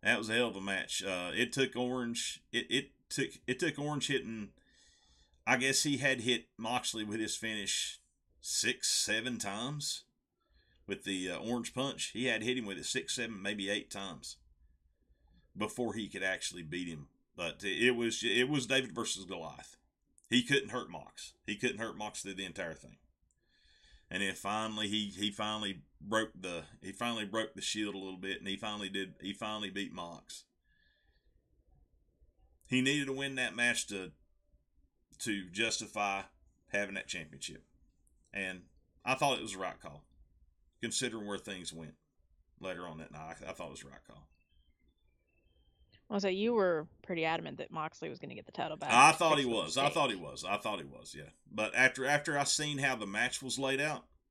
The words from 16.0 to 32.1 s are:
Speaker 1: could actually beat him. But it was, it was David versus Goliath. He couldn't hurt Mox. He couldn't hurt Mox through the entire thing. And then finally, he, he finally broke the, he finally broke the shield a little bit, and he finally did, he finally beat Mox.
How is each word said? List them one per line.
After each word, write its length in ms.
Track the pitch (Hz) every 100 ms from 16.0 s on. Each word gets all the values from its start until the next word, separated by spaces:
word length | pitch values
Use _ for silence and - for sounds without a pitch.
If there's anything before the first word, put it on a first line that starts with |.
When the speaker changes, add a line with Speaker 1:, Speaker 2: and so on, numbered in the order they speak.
| 101
Speaker 1:
could 140 | 95
actually 400 | 95 92 - 90
beat 260 | 80 90 90
him. 200 | 78 71 _ _ -
But 260 | 85 85
it 320 | 98 92 120 120
was, 260 | 117 -
it 240 | 110 107 127
was 180 | 147 117
David 260 | 131 123
versus 320 | 117 110 -
Goliath. 520 | 92 90 78 71 - - _ _ _ _ _
He 140 | 123
couldn't 260 | 120 139 -
hurt 200 | 127 120
Mox. 420 | 139 - - - - -
He 100 | 104
couldn't 220 | 123 101
hurt 180 | 110 95
Mox 240 | 104 -
through 120 | 98
the 100 | 95
entire 300 | 95 82 85
thing. 220 | 78 - - _ _ _ _ _ _ _ _ - - _
And 100 | 92
then 120 | 98
finally, 540 | 87 98 107 110 110 107
he, 180 | 107 104 92
he 140 | 104
finally 520 | 101 107 107 104 90 - _
broke 300 | 101 110 110 92
the, 260 | 92 85 82 -
he 80 | 92
finally 340 | 98 120 113
broke 300 | 101 110 107
the 60 | 98
shield 320 | - 107 104
a 40 | 98
little 180 | 95 92
bit, 220 | 95 98
and 80 | 98
he 80 | 98
finally 320 | 110 104 98
did, 260 | 98 95 -
he 100 | 95
finally 380 | 101 110 107 101
beat 220 | 95 98
Mox. 500 | 90 85 78 - - - _ _ _ _ _ _ _ _ _ _ _ _ - _ _ _